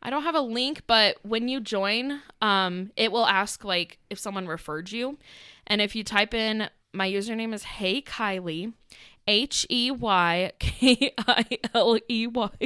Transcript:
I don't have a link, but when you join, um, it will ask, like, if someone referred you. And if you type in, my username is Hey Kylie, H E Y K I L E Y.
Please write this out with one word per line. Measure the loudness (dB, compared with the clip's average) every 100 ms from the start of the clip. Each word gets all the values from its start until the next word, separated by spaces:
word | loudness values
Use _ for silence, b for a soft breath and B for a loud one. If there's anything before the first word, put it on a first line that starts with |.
I | -4
don't | -4
have | 0 0
a |
link, | 0 -2 -2 -4 2
but | 4 4 2
when | -2 -2 0
you | -4
join, | -2 -2 0 0 -2 -6 -10 -4
um, | 2 4 2 -2 -6 -2
it | 0
will | 2 2
ask, | 2 0 -4
like, | -4 -2 -4 -10 _
if | -10
someone | -8 -6 -6
referred | -8 -6 -8 -8
you. | -6 -6 -8 B B B B -4
And | 0
if | 0 -2
you |
type | -2 0 2
in, | 0 -2 -2 -4 _ _
my | -4 -2
username | -2 -4 -4 -4
is | -6
Hey | -10 -4 -2 -2
Kylie, | -4 -4 -2 -2 -4 -6 -6 -10 _ B B B 0
H | 2 2 -2 -2
E | 0 0
Y | 0 2 4 4 2 0 -2
K | -4 2 6 6 4 -2
I | 0 2 2 -2 -2
L | 2 4 4 2
E | -2 -2
Y. | -2 -4 -4